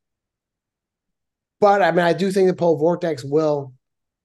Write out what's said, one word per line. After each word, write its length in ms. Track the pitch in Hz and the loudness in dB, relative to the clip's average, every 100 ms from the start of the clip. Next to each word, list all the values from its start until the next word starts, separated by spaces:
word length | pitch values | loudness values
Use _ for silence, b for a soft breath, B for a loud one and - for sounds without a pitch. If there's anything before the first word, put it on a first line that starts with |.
| _ _ _ _ _ _ _ _ _ _ _ _ _ _ _ - | _ _ _ _ _ _ _ _ _ _ _ _ _ _ _ 0
but, 220 | 202 202 | 2 4
I 80 | 170 | 2
mean, 140 | 170 | 2
I 100 | 175 | 0
do 180 | 160 190 | 0 -2
think 160 | 196 185 | 0 0
the 80 | 180 | 0
polar 220 | 170 151 | 0 0
vortex 440 | 160 175 175 147 | 0 -2 -4 -8
will 500 | 139 151 156 147 131 127 _ _ _ _ | -4 -2 0 -2 -8 -18 _ _ _ _